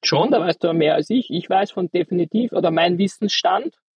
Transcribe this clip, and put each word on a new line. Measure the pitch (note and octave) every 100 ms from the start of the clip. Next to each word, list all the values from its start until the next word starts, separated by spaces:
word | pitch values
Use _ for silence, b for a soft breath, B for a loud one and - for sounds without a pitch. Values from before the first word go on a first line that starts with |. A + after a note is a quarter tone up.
Schon, | - C#3+ G#3+
da | B3
weißt | F3 E3 E3+
du |
mehr | E3 D#3 D#3
als | D3+
ich. | A#3+ A#3+
Ich | E3 -
weiß | F#3+ G3
von | - F3+
definitiv, | F3+ F3 F3 E3 G#3+ A#3+
oder | F#3+ F3
mein | D#3+ F3 F3
Wissensstand, | G3 - G#3 - F3 F#3+ D4+ _ _